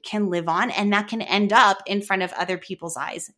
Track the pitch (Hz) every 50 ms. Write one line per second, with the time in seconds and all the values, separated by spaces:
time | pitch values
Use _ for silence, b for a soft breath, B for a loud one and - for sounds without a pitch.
0 | - - 214 214 208 180 175 175 165 165 165 180 240 - - - 202 208 202 208
1 | 208 208 226 226 - - 190 202 208 196 214 247 233 196 - - - - 202 202
2 | 202 - 190 185 180 180 - - 180 185 185 175 - - 180 - 170 165 - 127
3 | 151 - - 165 - - _